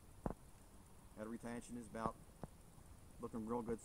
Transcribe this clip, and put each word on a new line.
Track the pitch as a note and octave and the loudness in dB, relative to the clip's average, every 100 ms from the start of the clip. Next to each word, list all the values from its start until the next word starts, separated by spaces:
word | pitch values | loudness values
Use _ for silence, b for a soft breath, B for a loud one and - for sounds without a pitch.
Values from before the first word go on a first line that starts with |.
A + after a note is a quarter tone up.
| - - - - - - - - - - - - | -10 2 4 4 0 -10 -10 -10 -10 -12 -8 -2
Head | G#2+ | 0
retention | A#2 A#2 A#2+ A2 A#2+ | 2 2 0 0 -2
is | G#2+ | 0
about | A2+ A2+ - - - - - - - - - - - | 2 2 2 -8 -6 -6 -4 -12 -12 -12 -12 -10 -4
looking | A#2+ A#2+ A2 | 0 2 4
real | A#2+ | 6
good | A2+ A2+ | 6 4